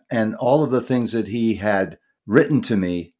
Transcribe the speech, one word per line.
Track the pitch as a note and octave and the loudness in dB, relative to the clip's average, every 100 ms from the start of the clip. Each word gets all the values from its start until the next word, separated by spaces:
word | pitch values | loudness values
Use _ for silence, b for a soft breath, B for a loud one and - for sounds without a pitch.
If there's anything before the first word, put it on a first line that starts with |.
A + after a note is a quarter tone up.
| - | -4
and | A#2 A2 G#2+ | -2 -2 -2
all | B2 C#3+ | 2 2
of | C#3+ | 2
the | B2 | 0
things | A#2+ B2+ A2+ | 0 -2 -2
that | A2+ F#2+ | -4 -4
he | A#2 A2+ | -2 0
had | G#2 G#2 G2+ F#2+ - _ _ - | 0 0 0 -2 -6 _ _ 2
written | A2+ D#3+ C#3+ | 4 4 2
to | A2 A2 | 0 -2
me, | F2+ F2 E2 _ | 0 -4 -8 _